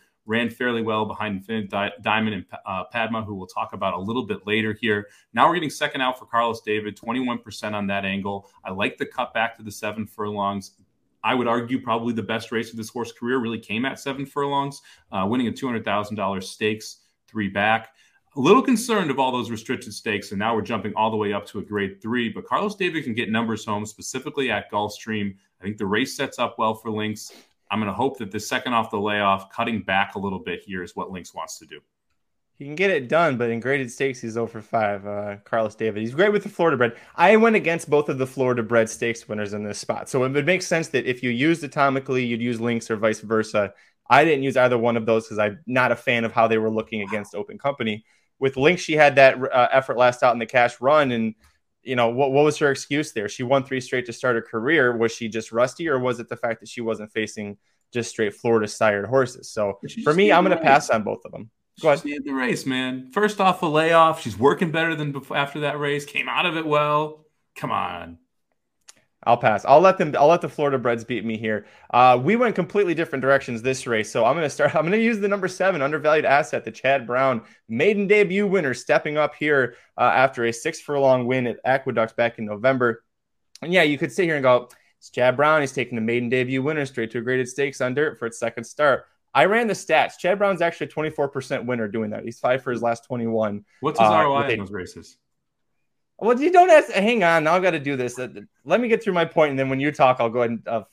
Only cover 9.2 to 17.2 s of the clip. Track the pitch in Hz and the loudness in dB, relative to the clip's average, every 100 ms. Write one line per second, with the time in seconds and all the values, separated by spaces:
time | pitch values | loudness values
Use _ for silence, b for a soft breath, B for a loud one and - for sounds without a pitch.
9.2 | 120 113 113 - 110 - 107 107 104 - | -6 -2 -4 -4 -16 -8 -8 -8 -10 -8
10.2 | 104 104 101 101 98 _ _ _ _ _ | -8 -4 -4 -4 -10 _ _ _ _ _
11.2 | 110 127 117 120 117 127 120 113 117 113 | -2 0 0 0 -2 -4 -2 -2 -2 -4
12.2 | 101 110 - 117 113 113 113 123 113 - | -4 -6 -4 -4 -4 -8 -10 -8 -10 -8
13.2 | 120 131 113 113 - 107 135 131 143 135 | -2 -2 -2 -6 -6 -4 -4 -6 -8 -8
14.2 | 139 - 143 139 139 143 b b b 101 | -8 -6 -2 -2 -4 -8 b b b -4
15.2 | 98 123 117 - 135 113 107 101 104 104 | -2 0 -2 -4 -6 -4 -2 -4 -4 -4
16.2 | 98 95 - - 107 107 - - _ _ | -4 -4 -8 -4 -2 -2 -8 -20 _ _